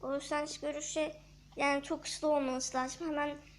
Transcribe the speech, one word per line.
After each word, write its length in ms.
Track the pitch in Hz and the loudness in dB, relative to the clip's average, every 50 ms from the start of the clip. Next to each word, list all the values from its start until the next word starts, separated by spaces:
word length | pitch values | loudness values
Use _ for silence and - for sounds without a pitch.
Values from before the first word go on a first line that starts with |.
| - | -2
O 120 | 254 269 | -2 -2
yüzden 320 | 277 285 - 302 294 294 | -2 -2 0 2 2 2
hiç 140 | 302 - - | 0 -4 -4
görüşe 640 | - 285 294 294 302 - - 320 311 302 311 - - - - - - - - | -4 -4 -4 -2 -6 -4 0 0 0 0 -2 -10 -18 -20 -20 -20 -20 -16 -4
yani 260 | - 285 285 285 277 277 | 2 4 4 4 2 2
çok 240 | - 320 294 - | -2 -4 -4 -4
hızlı 220 | - - - - 302 | -6 -6 0 2 4
olması 480 | 302 294 277 262 254 254 254 - - | 4 4 4 2 0 -2 -4 -2 -2
lazım. 300 | 262 254 262 - - 339 | -2 -2 -2 -4 -6 -4
Hemen 300 | 320 302 294 294 294 294 294 - - - | -2 2 2 2 0 0 -4 -10 -18 -20